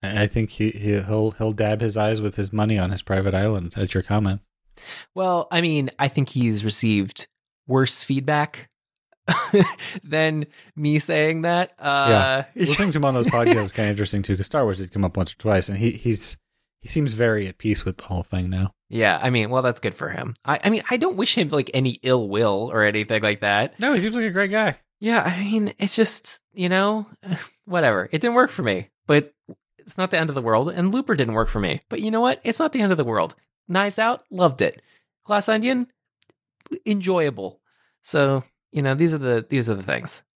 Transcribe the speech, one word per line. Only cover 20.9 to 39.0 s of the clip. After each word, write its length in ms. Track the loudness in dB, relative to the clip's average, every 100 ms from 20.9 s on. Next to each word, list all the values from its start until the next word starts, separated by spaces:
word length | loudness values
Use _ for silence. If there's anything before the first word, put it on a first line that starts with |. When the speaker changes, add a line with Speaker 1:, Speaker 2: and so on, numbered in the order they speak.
| -2
Speaker 2:
don't 200 | -2 -2
wish 200 | -2 0
him, 120 | 0
like, 220 | 0 -2
any 240 | 0 -2 -2
ill 240 | 0 2 2
will 420 | 0 2 0 -2
or 120 | 2
anything 360 | 2 2 0 0
like 180 | 0 0
that. 380 | 2 2 2 -2
Speaker 1:
No, 120 | 0
he 80 | 0
seems 160 | 0 -2
like 80 |
a 60 | -2
great 200 | -2 0
guy. 260 | 0 0 -2 _ _
Speaker 2:
Yeah, 220 | 0 0
I 200 | 0 -2
mean, 300 | -2 0 -2 -2
it's 160 | -4 0
just, 440 | 2 0 -2 -8 _
you 140 | -6 0
know, 360 | 2 0 -2 -6 -16
<sighs> 420 | -8 -8 -8 _ -4
whatever. 420 | 2 2 2 0
It 80 | -2
didn't 120 | 0 2
work 140 | 2
for 120 | 2
me, 260 | -2 -2 -4 _ 2
but 280 | 2 2 _ _ -20 _ _
it's 220 | -14 -4
not 120 | 0
the 60 | 0
end 120 | 0
of 40 |
the 60 | -2
world. 300 | 2 2 2
And 200 | 0 0
Looper 200 | 0 0 0
didn't 180 | 2
work 140 | 2 2
for 120 | 0
me, 220 | 0 -2 _
but 100 | -6
you 100 | -2
know 100 | 2
what? 180 | 2 0
It's 140 | -2 0
not 120 | 0
the 80 | 0
end 120 | 0
of 40 | 2
the 60 |
world. 300 | 0 0 -2 -4 _ _ _
Knives 300 | -2 -2 0
Out, 260 | 0 -2 _
loved 320 | 2 2 2
it. 180 | -2 -2 _ _ _ _ _
Glass 200 | 0 2
Onion, 380 | 0 0 -2 -4 _ _ _ _ _ _ _ -14 -10 -2
enjoyable. 760 | -2 0 0 0 -2 -10 -12 _ _ _ _
So, 420 | -4 2 2 2 -4 _ _
you 80 | -4
know, 140 | 0
these 180 | 2